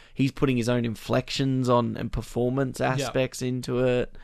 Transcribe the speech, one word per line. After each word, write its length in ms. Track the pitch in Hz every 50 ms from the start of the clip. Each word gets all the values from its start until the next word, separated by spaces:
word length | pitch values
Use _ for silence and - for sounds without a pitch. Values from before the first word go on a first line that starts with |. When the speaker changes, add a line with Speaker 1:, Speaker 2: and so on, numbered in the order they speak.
| - -
Speaker 1:
He's 180 | - - 135 135
putting 280 | - - 151 135 127 120
his 100 | 113 120
own 160 | 123 120 117
inflections 840 | 117 107 - - - 117 127 127 - - - 139 135 131 131 127 123
on 260 | 120 120 117 113 107
and 160 | - - 113
performance 680 | - 90 87 - - 117 123 123 131 135 139 127 - -
Speaker 2:
Yep. 200 | 127 131 131 143
Speaker 1:
aspects 400 | 135 117 - 135 131 123 - -
into 380 | 131 127 127 127 127 127 127 127
it. 360 | 127 127 123 123 - - - -